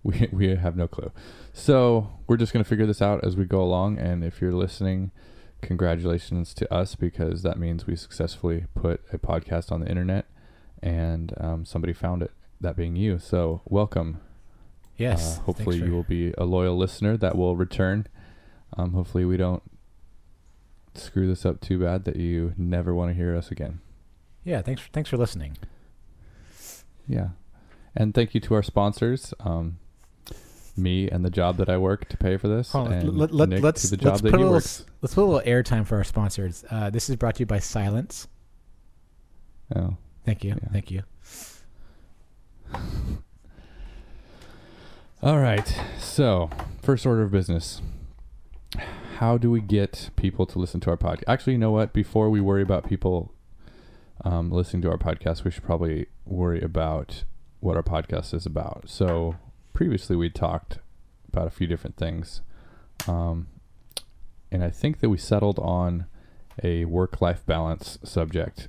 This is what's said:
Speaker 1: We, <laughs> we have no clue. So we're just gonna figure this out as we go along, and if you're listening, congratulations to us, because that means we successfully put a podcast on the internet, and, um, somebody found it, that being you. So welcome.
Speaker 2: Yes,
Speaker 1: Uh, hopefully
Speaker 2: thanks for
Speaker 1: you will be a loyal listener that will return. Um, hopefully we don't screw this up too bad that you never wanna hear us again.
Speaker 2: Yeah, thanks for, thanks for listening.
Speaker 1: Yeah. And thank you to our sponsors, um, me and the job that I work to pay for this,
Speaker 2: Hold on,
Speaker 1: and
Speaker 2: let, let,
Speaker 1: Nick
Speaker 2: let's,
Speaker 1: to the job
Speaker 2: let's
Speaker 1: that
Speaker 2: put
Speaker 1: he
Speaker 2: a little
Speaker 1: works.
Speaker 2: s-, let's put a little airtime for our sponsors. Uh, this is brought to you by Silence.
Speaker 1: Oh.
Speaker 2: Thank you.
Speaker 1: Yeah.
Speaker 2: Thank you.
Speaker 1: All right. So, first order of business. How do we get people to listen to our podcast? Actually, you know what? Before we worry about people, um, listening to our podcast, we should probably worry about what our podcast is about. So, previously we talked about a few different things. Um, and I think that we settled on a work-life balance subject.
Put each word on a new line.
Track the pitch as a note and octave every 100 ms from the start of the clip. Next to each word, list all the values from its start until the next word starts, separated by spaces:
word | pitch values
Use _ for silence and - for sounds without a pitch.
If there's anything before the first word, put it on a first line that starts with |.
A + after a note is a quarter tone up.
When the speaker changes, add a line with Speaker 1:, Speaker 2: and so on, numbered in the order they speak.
Speaker 1:
We, | - - C3
<laughs> |
we | F#2+ F#2+ F#2+
have | F2 E2+
no | E2+
clue. | - - - - - -
So | - - C3+ B2 A#2 G#2 - -
we're | A#2
just | A#2
gonna | A#2+
figure | G#2+ G#2+
this | G#2+ G#2
out | G2+ G#2
as | F2+
we | F#2 F#2
go | F#2+
along, | F#2 F2+ F#2+ G#2+
and | F2 F2
if | E2+ -
you're | F2+
listening, | F2+ F#2 - F#2+ F#2 F#2+ - - - - -
congratulations | - F2+ F2 E2 F2 F2 - F2+ E2+
to | - -
us, | F2+ F#2+ -
because | F2 - E2 E2+
that | F2+ E2+
means | E2+ E2 -
we | E2+
successfully | - - E2 - F2+ E2+ E2+
put | - E2+ E2+ -
a | F2+
podcast | - E2 - E2+ -
on | E2
the | E2+
internet, | F2+ F2+ F#2 - - - - - -
and, | F2+ E2+ E2 E2 E2 -
um, | D#2+ E2
somebody | E2 F2 E2
found | E2+ F2 F2+
it, | E2+ - - -
that | F2+ E2+
being | E2+
you. | E2+ G#2+ F2
So | - F2+ E2+ E2
welcome. | - G2+ G#2 - E2+ D#2 - - - - - - - -
Speaker 2:
Yes, | A#2 F2+ D#2+ D#2+
Speaker 1:
Uh, |
hopefully | - F2 G#2+ F2
Speaker 2:
thanks |
for | E2+
Speaker 1:
you |
will | F2
be | F2 F2 E2+ -
a | F2
loyal | F2+ F2+
listener | F2+ F#2 - G#2 F2+
that | F#2 F2+
will | F2+
return. | F2 F2+ - F#2+ G2+ G#2+ - - - - - - -
Um, | F2+
hopefully | F#2 F2 F2+ F2+
we | F2+
don't | F2+ F2+ - - - - - - - - - - - - -
screw | - - - F#2+
this | F#2
up | F#2 D#2
too | - F#2
bad | F2+ F#2 F#2+
that | -
you | E2+ E2+ E2+ F2+
never | F2 F2 F2
wanna | F2 F2
hear | F2 F2 E2+
us | E2+
again. | - D2 E2 - - - - _ -
Speaker 2:
Yeah, | F3 D3+
thanks | - C3
for, | -
thanks | - D#3
for | B2+
listening. | A#2 F2+ D2 C#2+ - - - - - - - - - - - - - - -
Speaker 1:
Yeah. | B2 F#2 F2 - - - - -
And | - G#2+
thank | G#2 A2+
you | A2+
to | -
our | A2
sponsors, | G2+ - G2+ G2+ A2+ C3 - -
um, | G2 E2+ E2 E2+ - - - - - - - - - -
me | F#2 F#2 F#2+
and | F2+
the | F2+
job | F2 F2 F2+
that | F#2+
I | F#2
work | F#2+ G2+ -
to | -
pay | F#2+ F#2+
for | G#2
this, | A2 A#2+
Speaker 2:
Hold | C#3 A#2+
on, |
Speaker 1:
and | F2+ F2 F2+
Speaker 2:
let, | D#3
let, | D#3+ G#2+
Speaker 1:
Nick | F#2
Speaker 2:
let's, | D3 E3
Speaker 1:
to | -
the | G2
job | C3+
Speaker 2:
let's | G2+
Speaker 1:
that | A2
Speaker 2:
put | F#3
Speaker 1:
he |
Speaker 2:
a | F#3+
little |
Speaker 1:
works. | F3 - -
Speaker 2:
s-, | - -
let's | B2+
put | -
a | G3+
little | D3+ A#2+
airtime | B2 B2 A#2 G#2
for | G#2
our |
sponsors. | F#2+ - G#2 - F#2+ E2+ -
Uh, | A2 G#2
this | A2 -
is | B2+
brought | A#2
to | A2
you | A#2
by | G#2
Silence. | - A2+ G2+ G#2+ F#3 - - - - - - - - - - - - - - - - F#2
Speaker 1:
Oh. | F2+ F#2 - -
Speaker 2:
Thank | - G#2+
you. | G2+
Speaker 1:
Yeah. | G#2 G#2+
Speaker 2:
Thank | G2 -
you. | F#2+ G2 - - - - - - - - - - - - - - - - - - - - - - - - - - - - - - - - - - - - - - - - -
Speaker 1:
All | C3+ D3+
right. | B2+ G#2 G#2 - - -
So, | - - C3 F#2+ E2 - - -
first | - C3 C3+
order | A2+
of | G#2+
business. | G2 F2+ E2+ - - - - - - - - - - - - - - - -
How | A2+ A#2+
do | A#2
we | A#2
get | G2+ G2+ G2+ - -
people | - F#2+ -
to | F#2 F#2+
listen | F2+ F2
to | -
our | E2+
podcast? | E2+ E2+ -
Actually, | C3 -
you | B2+
know | A2
what? | G#2+ G#2+
Before | - G#2 A2 G#2+
we | G#2+
worry | G2 G2
about | F#2+ F#2 -
people, | F#2+ F#2+ F2+ F2+ - - - - - - - - - F2+
um, | F2 E2+
listening | F2 F2+ F#2
to | E2+
our | E2
podcast, | F2 D#2+ E2 E2+
we | F#2
should | -
probably | - E2+ E2+ D#2+ - - -
worry | F2+ F2+ E2+
about | E2 D#2+ D#2+ D#2 D2 - - - - -
what | - E2+
our |
podcast | E2 E2 D#2+ D#2+ -
is | E2+
about. | E2 D#2+ D#2 - -
So, | - F#2 E2+ E2 F2 - - -
previously | - F3 G2 - F2
we | E2+
talked | - E2+ E2+ - - - - - - -
about | - E2
a |
few | - F2
different | E2+ - -
things. | E2 E2+ F2 - - - - - - - -
Um, | F2 E2+ E2 E2 - - - - - - - - - -
and | F#2+
I | F2+
think | - C#3+ D#3
that | A#2
we | F#2+
settled | - G#2 G2+ F#2+
on | F2+ F2+ F2 F2 F2 - - - - -
a | F2 E2+
work-life | E2 E2+ F#2 - F2 F2 -
balance | D#2+ D#2+ D#2+ - -
subject. | - - D#2+ E2+ - -